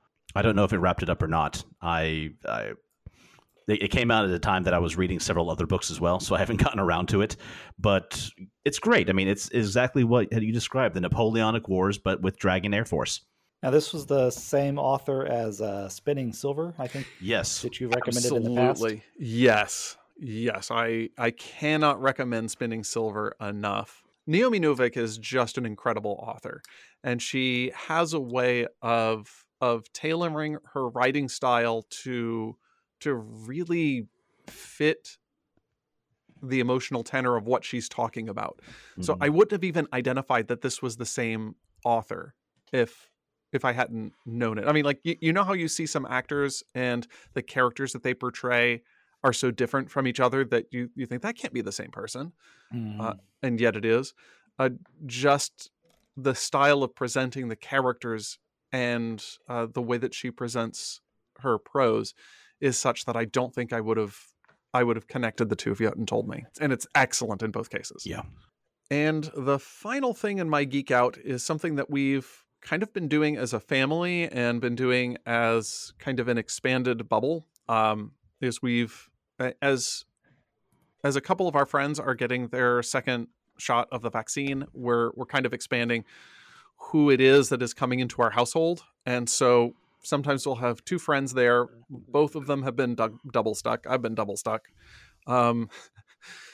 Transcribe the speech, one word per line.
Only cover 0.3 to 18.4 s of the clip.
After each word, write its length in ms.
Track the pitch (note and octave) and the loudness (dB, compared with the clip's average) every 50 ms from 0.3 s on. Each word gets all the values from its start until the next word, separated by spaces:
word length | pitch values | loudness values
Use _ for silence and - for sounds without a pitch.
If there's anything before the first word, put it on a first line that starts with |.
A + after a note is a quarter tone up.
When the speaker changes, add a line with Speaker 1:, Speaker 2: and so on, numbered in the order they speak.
| - | -2
Speaker 1:
I 60 | G2+ | 0
don't 140 | G#2 A2+ G2+ | 2 2 4
know 80 | G2+ G2+ | 4 4
if 100 | F#2 A2 | 4 4
it 40 | |
wrapped 240 | F2+ F2+ F#2 F2 - | 2 2 2 2 2
it 80 | F2+ E2 | 0 -2
up 120 | F2 - F2+ | 0 0 0
or 40 | |
not. 360 | D#2 E2 D#2+ D2+ D2 - - - - - _ | 0 2 2 2 0 -2 -6 -12 -14 -14 _
I, 520 | F2 E2+ E2+ E2 D#2+ D#2+ D#2+ D#2 D#2 D2+ - - - | -4 -2 0 0 0 0 -2 -2 -4 -6 -8 -10 -8
I, 260 | - A1+ A1+ G#1+ G#1 - - _ _ _ _ _ - - _ _ _ _ _ _ _ _ _ _ | -6 -4 -4 -6 -8 -10 -14 _ _ _ _ _ -20 -20 _ _ _ _ _ _ _ _ _ _
it, 160 | - G#2+ F#2+ G2 | -2 0 0 0
it 80 | F#2+ | 0
came 200 | - C3 A#2+ A#2 | 0 2 4 4
out 140 | A2+ A2 G#2 | 4 4 4
at 60 | F#2 | 2
a 80 | F2+ E2+ | 0 0
time 240 | - G#2+ F#2+ F#2 F2 | 0 0 0 2 2
that 100 | F#2 F2 | 2 2
I 60 | E2+ | 2
was 180 | F2 E2 D#2+ | 2 2 0
reading 220 | F2+ F#2 F2+ F#2 E2+ | 0 0 0 0 -2
several 300 | - - F2+ E2+ E2+ E2+ | -2 0 0 0 0 0
other 160 | D#2+ - E2+ | -2 -2 0
books 240 | D#2 F#2+ F2 - - | 0 0 -2 -2 -4
as 100 | E2 D#2+ | -4 0
well, 200 | E2+ E2+ F2 - | 2 2 2 0
so 160 | - - G2 | 0 0 0
I 40 | F2 | 2
haven't 180 | F#2+ A#2+ A2+ | 2 0 2
<laughs> 60 | - - | 2 2
gotten 160 | C#3+ B2 G2+ | 2 2 2
around 280 | G2 E2+ E2+ E2+ - - | 2 2 2 2 0 2
to 120 | A2 F#2+ | 2 2
it. 160 | G#2 - - - - - - - - - - - | 2 0 -2 -8 -14 -16 -18 -18 -18 -20 -8 0
But 480 | F#2 G#2+ G2 F#2+ - - - - - - - - F#2+ - _ _ - | 2 4 4 4 2 -2 -8 -10 -10 -10 -12 -16 -20 -20 _ _ -2
it's 160 | D3 C#3+ - | -2 -2 0
great. 300 | - A3 A#3+ F#3+ F#2 F#2+ | 2 4 4 4 4 4
I 40 | F#2+ | 2
mean, 140 | F#2+ F#2+ | 2 2
it's 220 | F#2+ G2+ - - - | 2 0 0 -2 -2
exactly 540 | - A#2+ G#2+ G2+ G2 B2 B2+ B2+ - C#3 A#2+ | 0 0 0 2 2 2 0 2 2 2 4
what 280 | A#2 A#2+ A#2+ G2+ - | 6 4 4 4 2
you 200 | - A2+ G#2+ A2 | 0 0 0 0
described, 440 | A2+ A#2+ - - - C3 B2+ G#2+ E2 | 0 -2 -2 -2 0 0 0 0 0
the 60 | F#2 | 0
Napoleonic 680 | F2+ F2+ - A#2 A2+ A2 A2 A2+ A2 A2 A2+ A2+ - | -2 0 0 2 2 2 2 2 2 2 2 0 -2
Wars, 300 | - F#2+ F#2 F#2 G2+ G2+ | 0 2 2 2 2 0
but 240 | - - F#2+ F#2+ - | 0 0 -2 0 0
with 160 | F2+ F#2+ - | 0 -2 -2
Dragon 360 | - - F#2+ F#2 F#2+ F2+ G#2 G2+ | 0 2 2 2 2 0 0 -2
Air 120 | G#2 A2+ | -2 -2
Force. 360 | - F2 D2 B1 - - - - _ _ _ _ _ _ _ - | -2 -2 -2 -2 -2 -4 -8 -10 _ _ _ _ _ _ _ 0
Speaker 2:
Now, 80 | C3 | 2
this 220 | C3+ D3+ D3 - - | 4 4 2 2 -4
was 120 | D#3 - | -8 -4
the 240 | - C#3 C#3 B2+ B2 | 0 2 2 2 2
same 480 | - - - - - C#3 C#3 C#3 C#3 | 0 -4 -4 -2 0 0 0 0 0
author 480 | C#3+ C3+ C3 C3+ C3 - - C3+ C3 C3+ | 0 0 0 0 0 -2 -2 -2 -2 -2
as, 360 | - A#2+ A#2 A2+ A2+ G2+ G2 | -2 -2 -2 -2 -4 -4 -4
uh, 280 | A2 G#2 G2 G2+ G2 F#2+ | -6 -6 -4 -6 -8 -10
Spinning 440 | - - - C#3+ D3 C3+ C3 A#2 G#2+ | -12 -6 -4 -2 -2 -2 -4 -6 -6
Silver, 420 | - - C#3 C#3 D3+ E3 F3 E3 | -4 -4 -4 -4 -4 -6 -6 -8
I 100 | - C3 | -8 -10
think, 200 | A#2 - C#3 C3 - - - | -8 -8 -10 -12 -12 -14 -8
Speaker 1:
Yes. 420 | F2+ G#2 A2+ G2 - - - - - | -4 -2 0 0 0 -2 -4 -6 -6
Speaker 2:
that 160 | A#2+ - - | -8 -8 -6
you 80 | B2+ | -4
recommended 440 | A#2 A#2+ B2 - B2 A#2 B2 A#2+ B2 | -2 -2 -2 0 -2 -2 0 0 0
in 120 | C3+ A#2 | 0 0